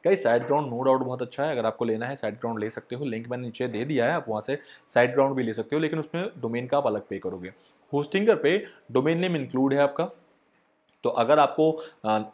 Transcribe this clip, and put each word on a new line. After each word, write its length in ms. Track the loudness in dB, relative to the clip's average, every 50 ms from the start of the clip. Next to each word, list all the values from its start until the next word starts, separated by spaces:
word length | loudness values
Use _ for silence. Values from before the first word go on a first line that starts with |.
| _
गाइस 220 | 2 0 2 4
SiteGround 440 | 2 2 2 2 2 0 0 0 -2
no 160 | -4 0 4
doubt 180 | 4 4 4 2
बहुत 180 | -2 -4 -6
अच्छा 220 | -8 -8 -4 -4 -4
है, 80 | -2
अगर 140 | -2 0 -2
आपको 200 | -2 -2 -2 -2
लेना 200 | -2 -2 -2 -4
है 100 | -8 -8
SiteGround 440 | -6 -6 -6 -6 -6 -6 -6 -4 -4
ले 100 | -6 -6
सकते 260 | -6 -10 -12 _ -10
हो, 100 | -8 -6
लिंक 220 | -6 -6 -6 -6 -8
मैंने 140 | -8 -6 -6
नीचे 240 | -10 -6 -4 -6
दे 160 | -4 -2 -4 -4
दिया 200 | -2 0 2 2
है, 80 | 2 0
आप 120 | -2 -4 -4
वहाँ 120 | -6 -6
से 180 | -4 -6 -6 -6 -8 -18 -20 -20 _ _
SiteGround 460 | 4 4 4 6 4 4 2 4 2
भी 80 | 0 -2
ले 100 | -2 -2
सकते 220 | -6 -6 -2 -2
हो, 60 | -2
लेकिन 180 | 0 0 -2 -4
उसमें 260 | -6 -6 -6 -6 -6 -6 -8 -8
डोमेन 280 | -6 -4 -4 -4 -2
का 100 | 0 -2
आप 100 | 0 2
अलग 200 | 0 -2 -2 -6 _
पे 100 | -10 -8
करोगे। 340 | -6 -8 -8 -8 -12 -14 -16 _ _ _ _ _ _ _ -4
होस्टिंगर 420 | -4 -2 0 -2 2 4 4 4
पे 220 | 4 4 2 2 2 -2 -6 -18 -20 _ 0
डोमेन 280 | 0 2 2 2 0 2
नेम 160 | 0 0 0
इंक्लूड 380 | -2 -2 -2 0 0 2 2 4
है 60 | 4
आपका, 280 | 2 2 2 -2 -4 -4 -6 -18 _ _ _ _ _ _ _ _ _ _ _ _ _ _ _ _ -4
तो 60 | -2
अगर 280 | 0 0 4 4 6 6
आपको, 320 | 6 4 4 2 2 2
अ, 380 | 2 -2 -8 -14 -18 _ -2 0 0 0 -2 -2